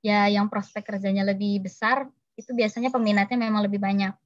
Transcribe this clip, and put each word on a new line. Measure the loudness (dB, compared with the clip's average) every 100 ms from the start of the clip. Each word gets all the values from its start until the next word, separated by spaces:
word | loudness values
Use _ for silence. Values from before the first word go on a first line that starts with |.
| 2
ya, | 4 4
yang | 2 0
prospek | -2 -6 -12 -8
kerjanya | -4 -2 0 0
lebih | 0 0 -2 -4
besar, | -4 0 0 -2 _ _ -20
itu | -8
biasanya | 0 0 0 -2
peminatnya | 0 2 2 2 0
memang | 0 0 0
lebih | 0
banyak. | 0 0 -2 -6